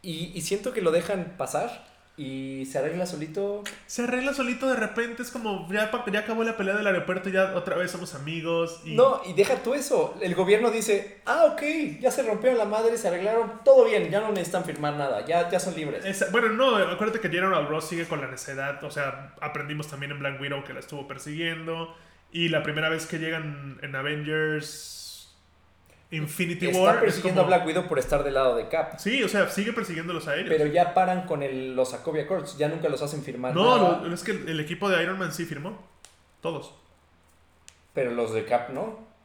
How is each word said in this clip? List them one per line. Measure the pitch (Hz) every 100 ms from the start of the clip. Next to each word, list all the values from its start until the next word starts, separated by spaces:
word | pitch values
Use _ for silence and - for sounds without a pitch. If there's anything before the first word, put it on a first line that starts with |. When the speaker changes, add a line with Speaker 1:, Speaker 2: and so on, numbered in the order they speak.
Speaker 1:
Y, | 185 160 170 180
y |
siento | 160 196 247
que | 226
lo | 170
dejan | 165 170 196 175 -
pasar | 131 147 233 - - _ _ -
y | 131 135 135 135
se | 131 139
arregla | 147 175
solito. | 180 156 160 196 202 208 208 - -
Speaker 2:
Se | -
arregla | 240 247 269
solito | 277 247 247 269
de |
repente, | 233 214 233 233 233
es | 240
como, | 254 220 190 165
ya | 208 214
pa-, | 240 233
ya | 202
acabó | - 226
la | 226 220
pelea | 190
del | 208
aeropuerto | 208 180 180 185 190
y |
ya | 190 190
otra | 185 180 165
vez | 180
somos | 175 175
amigos | 143 143 165 160 170 170 165
y | 160
Speaker 1:
No, | 214 262 -
y | 185
deja | 175 202 262
tú | 226
eso, | 277 269 214 139 -
el | 180
gobierno | 175 185 214 233
dice, | 220 220 202 - -
"Ah, | - 294 311
ok, | - 294 320 294 151
ya | 254
se | 254
rompieron | 226 202 247 240
la |
madre, | 202 214 226 233
se | 190
arreglaron, | 175 196 226 214 -
todo | 277 269
bien, | 226 202 165
ya | 196
no | 220
necesitan | 196 170 185
firmar | 170 151 147
nada, | 147 139 104
ya, | 123 170 170
ya | 180
son | 185
libres". | 160 151 120
Speaker 2:
Esa, | 190 190 -
bueno, | 220 226
no, | 220 269
acuérdate | 214 175 180 214 226
que | 180
General | 170 190 175 147
Ross | 156 156
sigue | 170 165
con | 151
la | 131
necedad, | 127 - 135 139 139
o | 147
sea, | 147 139 131 - -
aprendimos | 127 131 139 151 147
también | 139 143
en | 139
Black | 139 135
Widow | 143 139
que | 139
la | 131
estuvo | - 143 135
persiguiendo, | 131 147 151 165 160 160 165 165 - - - _
y | 170 170
la | 156
primera | 151 151 160
vez | 160 -
que | 165
llegan | 160 160 151 143 139 131
en | 143
Avengers | 135 139 151 147 156 156 151 147 - - - - - - _ _ _ _ _ _ - _
Infinity | 160 151 - 170 170 180
Speaker 1:
Está | 185
Speaker 2:
War | 185 -
es |
Speaker 1:
persiguiendo | 214 160 185 185
Speaker 2:
como | 175
Speaker 1:
a | 180
Black | 156
Widow | 165 180
por | 143
estar | 123 143
del | 139
lado | 135 131
de | 117 113
Cap. | 160 - -
Speaker 2:
Sí, | 202 269
o | 202
sea, | 202 190
sigue | 196 208
persiguiéndolos | 233 185 165 170 165 156
a |
ellos. | 147 180
Speaker 1:
Pero | 156 151
ya | 165 175
paran | - 180 180
con | 175 147
el, | 139 131 131
los | 127 127
Sokovia | 117 - 156
Accords, | 147 190 147
ya | 139 151
nunca | 165 160
los | 135
hacen | 143 147
firmar | 135 123 127
Speaker 2:
No, | 156 233 254
Speaker 1:
nada. | 180 165
Speaker 2:
lo, | 160
es | 175
que | -
el, | 180 139
el | 160
equipo | 151 170 202
de | 175
Iron | 170 190
Man | 170
sí | 151
firmó, | 165 143 170 220 - _ - _ _ _
todos. | 165 151 - - _ _ _ _ _ _ _ _ - _ _
Speaker 1:
Pero | - 127
los | 120 113
de | 110
Cap | 107 120 -
no. | 127 110 107 - _